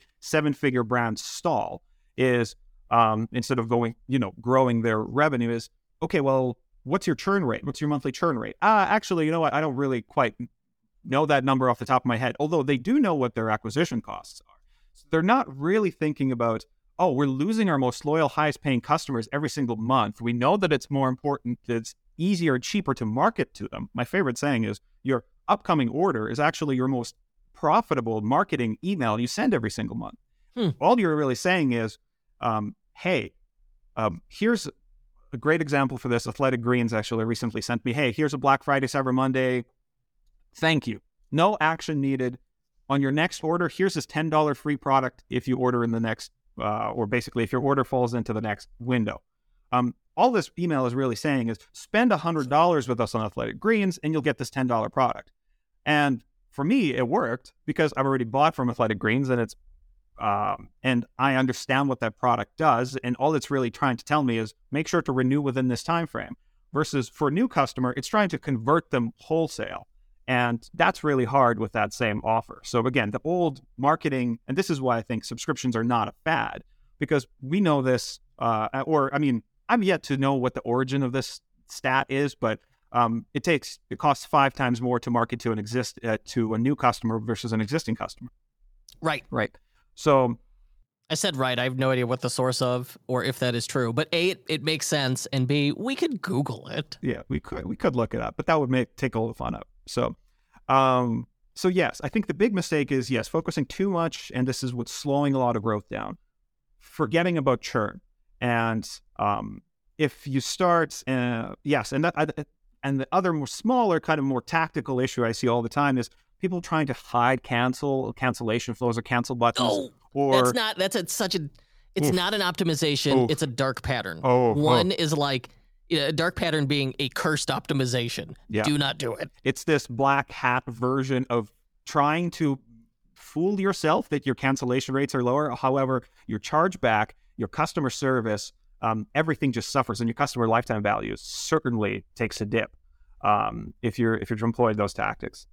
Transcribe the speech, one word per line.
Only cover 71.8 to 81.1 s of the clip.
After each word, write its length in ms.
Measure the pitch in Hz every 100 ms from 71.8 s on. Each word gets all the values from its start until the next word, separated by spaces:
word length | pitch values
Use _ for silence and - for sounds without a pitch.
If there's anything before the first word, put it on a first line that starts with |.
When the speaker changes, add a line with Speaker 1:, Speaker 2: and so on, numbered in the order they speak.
| 101
Speaker 1:
same 280 | - 117 104
offer. 360 | 110 113 - -
So 180 | - 123
again, 300 | 123 127 104
the 100 | 123
old 380 | 156 180 165 135 _ -
marketing, 640 | 139 165 156 131 123 113 -
and 100 | 135
this 120 | 185
is 120 | 147
why 160 | 127 117
I 40 |
think 220 | - 110
subscriptions 520 | - 117 - 135 127 113
are 100 | 117
not 240 | 120 104
a 40 | - 160
fad, 380 | 156 - - - _ _ -
because 260 | 143 143 - _
we 200 | 131 185
know 200 | 180 143
this, 380 | 131 123 - - _ -
uh, 460 | 117 110 127 135 139
or, 300 | 151 135 143
I 40 |
mean, 220 | 143 117 - _ -
I'm 140 | 233
yet 200 | 190 165
to 140 | - 139
know 160 | 135
what 200 | 139 127
the 80 | -
origin 400 | 120 123 131 139
of 120 | 127